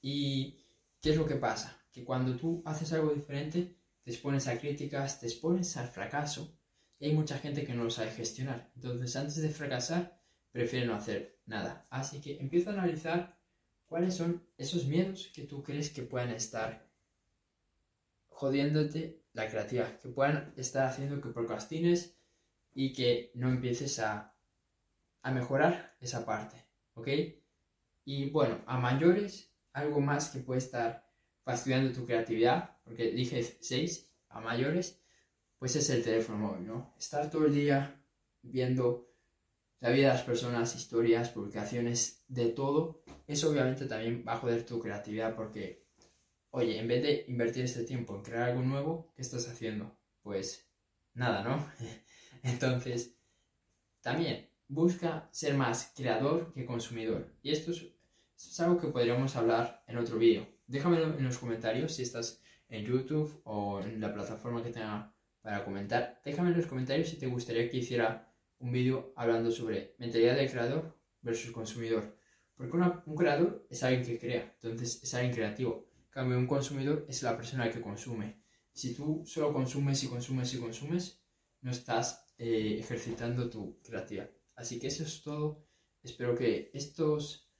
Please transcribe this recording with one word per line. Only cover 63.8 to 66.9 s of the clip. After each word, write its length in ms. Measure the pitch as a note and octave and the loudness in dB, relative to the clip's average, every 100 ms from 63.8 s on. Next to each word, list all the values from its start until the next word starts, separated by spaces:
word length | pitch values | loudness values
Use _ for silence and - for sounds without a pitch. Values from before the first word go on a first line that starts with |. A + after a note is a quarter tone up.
en 200 | G2+ G#2+ | -6 -4
la 120 | G#2+ | -4
plataforma 500 | G2+ G2 A2 A#2+ A#2 | -4 -6 -6 -4 -4
que 80 | A#2 | -4
tenga 420 | A2+ G#2+ G#2+ G#2+ _ _ _ | -6 -6 -6 -8 _ _ _
para 220 | G#2+ G2+ | -4 -4
comentar. 580 | G2+ G2 G2+ A#2+ - - C#3 | -4 -6 0 0 0 -6 -6
Déjame 240 | E3 F3+ | 2 4
en 80 | E3+ | 4
los 80 | - | 2
comentarios 440 | C3 B2+ | -2 0